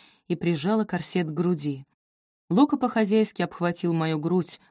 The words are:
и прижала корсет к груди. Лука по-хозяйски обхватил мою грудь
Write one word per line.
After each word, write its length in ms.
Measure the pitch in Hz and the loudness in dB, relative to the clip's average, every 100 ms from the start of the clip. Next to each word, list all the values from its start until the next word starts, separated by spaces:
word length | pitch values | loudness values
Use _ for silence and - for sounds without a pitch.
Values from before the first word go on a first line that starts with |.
| - _ - | -20 _ -8
и 80 | 165 | -2
прижала 500 | 170 160 170 220 208 | 0 0 0 0 0
корсет 420 | 175 - 185 160 | -4 -2 -2 -2
к 60 | |
груди. 520 | 151 175 165 147 135 - _ _ _ _ _ - | 0 0 0 -2 -6 -12 _ _ _ _ _ 0
Лука 280 | 180 294 285 | 4 4 4
по-хозяйски 640 | 240 226 202 220 214 - | 0 0 2 2 2 -2
обхватил 520 | 170 - 175 170 175 | -6 -2 -2 0 -2
мою 260 | 165 160 156 | 0 0 -2
грудь 400 | 165 180 151 - _ | 0 0 -2 -8 _